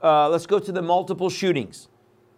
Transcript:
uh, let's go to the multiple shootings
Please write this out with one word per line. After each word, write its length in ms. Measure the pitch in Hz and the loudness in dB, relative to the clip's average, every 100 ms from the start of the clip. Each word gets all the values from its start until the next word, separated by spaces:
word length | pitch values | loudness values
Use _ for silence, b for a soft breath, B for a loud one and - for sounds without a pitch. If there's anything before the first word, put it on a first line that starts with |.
uh, 280 | 165 151 147 | 2 4 4
let's 180 | 165 170 | 0 0
go 140 | 202 | -2
to 100 | 196 | -2
the 100 | 180 | -6
multiple 480 | 170 180 190 165 180 | 0 0 -2 -4 -6
shootings 600 | 180 196 143 98 - - _ _ _ _ | -2 0 0 -4 -12 -20 _ _ _ _